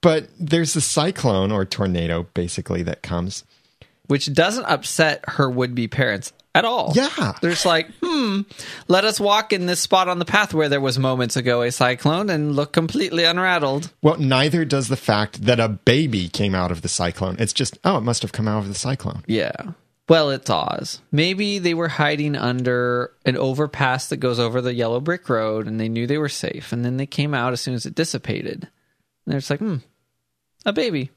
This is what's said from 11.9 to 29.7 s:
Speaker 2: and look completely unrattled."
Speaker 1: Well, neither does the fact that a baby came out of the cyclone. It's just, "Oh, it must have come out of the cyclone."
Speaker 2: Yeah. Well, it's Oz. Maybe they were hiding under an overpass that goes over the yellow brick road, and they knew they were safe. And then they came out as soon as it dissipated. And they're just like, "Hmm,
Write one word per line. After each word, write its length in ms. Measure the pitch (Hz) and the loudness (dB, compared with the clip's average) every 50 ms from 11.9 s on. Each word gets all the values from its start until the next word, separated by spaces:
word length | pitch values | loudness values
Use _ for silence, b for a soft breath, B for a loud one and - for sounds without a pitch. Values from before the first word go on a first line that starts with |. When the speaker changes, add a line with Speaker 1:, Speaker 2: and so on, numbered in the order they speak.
| 127 120 - 147 156 175 208 208 | 2 2 0 0 0 2 0 0
Speaker 2:
and 240 | 180 156 151 151 143 | 0 0 0 0 0
look 160 | 139 143 143 - | 0 -2 0 0
completely 520 | - 165 160 - 277 - - 151 165 165 | 0 0 0 -2 -2 -2 0 0 2 2
unrattled." 680 | 165 170 180 185 185 180 170 147 135 135 143 165 - _ _ | 2 2 2 2 2 2 2 2 0 0 -2 -4 -6 _ _
Speaker 1:
Well, 160 | - 151 160 - | 4 4 4 4
neither 480 | 151 131 131 127 139 151 147 175 160 | 2 2 4 4 4 4 2 2 2
does 220 | 131 139 139 131 110 | 2 0 0 0 -2
the 100 | 135 127 | -4 -2
fact 460 | - - 110 104 107 101 - - 104 | 0 0 2 2 2 -2 -4 -2 2
that 140 | 113 123 113 | 4 4 4
a 100 | 113 110 | 4 0
baby 600 | 107 92 _ - 117 143 160 147 110 101 90 87 | 0 2 _ 4 4 4 4 2 0 -2 -2 -4
came 260 | - - 104 101 95 | -2 -2 0 0 2
out 160 | 92 90 87 | 0 0 0
of 100 | 87 82 | -2 -2
the 80 | 80 87 | -4 -4
cyclone. 460 | - - 90 87 87 - 95 92 92 - | -2 -2 -2 -2 -2 -2 -4 -4 -2 -2
It's 160 | 113 - - | -2 -2 0
just, 240 | - - - - - _ | -2 -2 -4 -6 -2 _
"Oh, 140 | 170 196 139 | 0 0 2
it 40 | |
must 220 | 107 120 120 - - | 0 0 -2 -2 -4
have 80 | 107 | -6
come 160 | - - 117 110 | -4 -2 -2 0
out 100 | 104 107 101 | 0 -2 -2
of 60 | 98 | -4
the 40 | 101 | -6
cyclone." 500 | - - 135 135 - - 90 - 92 - - | -6 -4 -4 -4 -4 -6 -8 -8 -8 -4 -2
Speaker 2:
Yeah. 240 | 110 113 80 60 - - - 202 170 _ _ _ _ _ _ - | 0 0 0 -2 -4 -8 -10 -12 -14 _ _ _ _ _ _ 4
Well, 220 | 165 165 156 143 | 6 6 6 2
it's 180 | 139 127 - - | 0 -4 -2 -2
Oz. 500 | 110 80 62 - - - - - - - _ _ | 0 0 0 -2 -4 -4 -6 -8 -12 -14 _ _
Maybe 480 | - 147 160 175 190 190 208 208 202 202 | 2 2 2 2 2 0 -2 -2 -2 0
they 160 | 175 175 170 | 0 0 0
were 140 | 165 170 160 | 0 -2 -2
hiding 460 | 143 - 151 151 151 147 147 151 143 | 0 0 0 0 2 0 -2 -2 -2
under 760 | 135 - 120 123 127 127 127 123 123 123 123 123 123 123 - _ _ _ | 0 0 -2 0 0 0 0 0 0 0 0 0 -2 -4 -6 _ _ _
an 140 | 135 127 - | -2 0 2
overpass 720 | - 135 131 135 151 147 - - 139 131 127 131 - - | 0 0 0 -2 -2 -4 -2 -2 0 0 0 -2 -4 -6
that 80 | - 135 | -6 -2
goes 220 | - 127 123 117 | -2 -2 0 0
over 220 | 120 117 117 127 | -2 0 0 -2
the 120 | 123 127 123 | -2 -2 -2
yellow 260 | 120 117 113 117 123 | -2 -2 0 0 -2
brick 300 | 139 160 170 180 _ - | -2 -2 -4 -4 _ -2
road, 380 | 131 113 110 110 107 110 107 107 | 0 0 0 0 -2 -2 -4 -4
and 120 | 110 110 | -4 -2
they 100 | 110 113 | -2 -2
knew 180 | 113 113 120 123 | -2 -2 -2 -2
they 100 | 143 151 | -2 -2
were 100 | 151 143 | -2 -4
safe. 440 | - - - - - - - - - | -4 -4 -6 -6 -6 -8 -10 -8 -6
And 100 | 117 120 | -4 -2
then 140 | 123 127 131 | -2 -2 -4
they 80 | 139 | -4
came 300 | 139 - - 143 147 147 | -4 -4 -4 -2 -2 0
out 180 | 131 120 127 127 | 0 0 -2 -2
as 80 | 120 | -4
soon 140 | - - 127 | -4 -4 -6
as 100 | 120 - | -6 -6
it 80 | - - | -6 -2
dissipated. 680 | - 160 165 - - - - 107 - - - - - - | -2 -2 -2 -2 -8 -4 -4 -6 -4 -4 -8 -8 -10 -12
And 680 | - _ _ _ _ _ _ _ _ _ _ _ - 143 | -18 _ _ _ _ _ _ _ _ _ _ _ -4 -4
they're 60 | 139 | -4
just 120 | 135 - | -2 -4
like, 80 | 147 143 | -4 -4
"Hmm, 160 | 208 220 | -2 -4